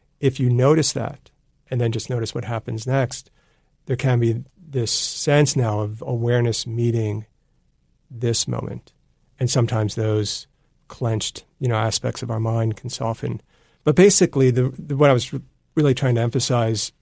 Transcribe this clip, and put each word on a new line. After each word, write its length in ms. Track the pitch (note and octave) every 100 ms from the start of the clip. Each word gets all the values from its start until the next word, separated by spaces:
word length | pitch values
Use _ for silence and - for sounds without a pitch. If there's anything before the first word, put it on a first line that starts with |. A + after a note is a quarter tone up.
| _ _
If 200 | C#3 C3
you 80 | B2
notice 440 | A#2+ C3 D#3+ D3
that 380 | C3 A2+ - _ _ _ _ _
and 100 | B2+
then 120 | A#2+
just 160 | A2 -
notice 260 | B2 A2+
what 100 | A#2+
happens 420 | A2+ A#2 - A2+ A#2
next, 440 | C3+ B2+ - - _ _ _ _ _ -
there 100 | B2+
can 240 | C3+ A#2+
be 240 | A#2 A2+ B2+ _
this 360 | - C3+ A#2
sense 640 | - - - - D3 D3
now 260 | C3+ A#2 G#2
of 220 | G#2 A2 -
awareness 600 | B2 A#2 A#2+ A#2 G#2+ -
meeting 600 | A2+ A#2+ A#2 G#2+ G#2 A2 _ _ _ _ _ _ _ _
this 380 | A#2+ A#2+ A2 -
moment. 440 | A#2 - B2 - _ _ _ _ _
And 120 | B2+
sometimes 440 | C#3 A#2+ A2+ G#2+
those 520 | - A2 G#2+ G#2 - - _ _ _ _
clenched, 560 | - A#2+ A2 - - - _
you 100 | B2+
know, 80 | A2+
aspects 460 | A2 - A#2+ -
of 80 | A#2
our 100 | A2
mind 360 | A2+ A2+ A2+ G#2+
can 120 | A#2+
soften. 540 | - A2+ A2+ A#2+ - - _ _ _
But 120 | - D3
basically, 540 | G3 - F3+ C#3 C3
the, 220 | B2 B2+ B2+
the, 180 | D3+ C#3
what 140 | D3
I 20 |
was 200 | B2+ -
re-, 80 | C3+ - _ _
really 200 | - D3
trying 200 | B2+ C3
to 60 | A#2
emphasize 720 | A#2 C3 - B2 A2+ G#2+ - -